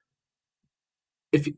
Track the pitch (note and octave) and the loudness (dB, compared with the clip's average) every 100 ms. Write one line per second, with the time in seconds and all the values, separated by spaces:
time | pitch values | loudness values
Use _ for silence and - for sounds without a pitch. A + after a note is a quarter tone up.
0 | _ _ _ _ _ _ _ _ _ _ | _ _ _ _ _ _ _ _ _ _
1 | _ _ _ D3+ D3 | _ _ _ 0 0